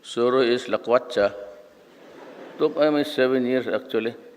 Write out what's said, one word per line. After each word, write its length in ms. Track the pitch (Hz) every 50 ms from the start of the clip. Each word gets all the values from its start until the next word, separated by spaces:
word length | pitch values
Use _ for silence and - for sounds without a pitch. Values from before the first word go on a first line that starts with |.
| _
Soroy 500 | - - 120 120 123 123 131 131 117 120
is 140 | 123 - -
Lakwatsa, 600 | 101 107 - 110 117 127 - - - - 101 101 - - - - - - - - - - - - - - - - - - - - - - - - - -
took, 180 | 151 156 151 -
I 140 | 147 151
mean, 160 | 151 147 143 143
seven 340 | - - 131 127 131 131 127 120
years 180 | 131 131 117
actually. 480 | 113 92 - - - - 113 110 117 120 - - - -